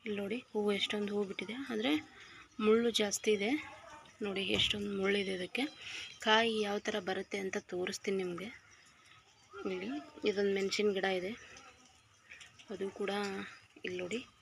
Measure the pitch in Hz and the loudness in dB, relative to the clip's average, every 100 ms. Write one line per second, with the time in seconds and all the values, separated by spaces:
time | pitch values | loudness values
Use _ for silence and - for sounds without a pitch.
0 | 226 208 202 240 - 214 208 196 190 214 | -4 -4 -2 -4 -4 0 2 2 0 -2
1 | 208 202 196 - 185 240 277 226 240 302 | 0 0 -2 -4 -6 -6 -4 -2 2 0
2 | - - - - - - 214 226 233 214 | -2 -18 -20 -20 -20 0 6 6 6 4
3 | 208 190 - 208 202 302 - - - - | 2 2 4 4 4 0 -2 -14 -16 -18
4 | - - 208 190 190 202 - 208 202 196 | -18 -6 -4 -2 2 2 2 0 -2 0
5 | 190 202 190 185 180 - 285 - - - | 2 2 0 -2 -4 -2 -4 -4 -12 -12
6 | - - - 214 233 220 202 208 214 214 | -12 -4 6 6 6 2 0 0 0 -2
7 | 185 190 190 202 190 202 - 180 180 196 | -2 -2 -2 -4 -2 -4 -4 -4 -2 -2
8 | - 196 185 170 196 - - - - - | -2 0 -2 -4 -8 -12 -20 -20 -20 -20
9 | - - - - - - 202 185 196 294 | -20 -20 -20 -20 -20 -8 -4 -4 -4 -6
10 | - - 208 196 202 196 196 196 208 190 | -8 -2 0 2 2 2 0 2 2 4
11 | 190 190 180 240 - - - - - - | 2 0 -2 -8 -12 -18 -20 -20 -20 -20
12 | _ _ - - - - - 190 196 - | _ _ -20 -20 -20 -20 -12 -6 -6 -2
13 | 196 202 202 196 202 - - - 185 180 | -2 0 -2 -6 -8 -14 -20 -12 -8 -6
14 | 180 226 262 _ | -4 -6 -8 _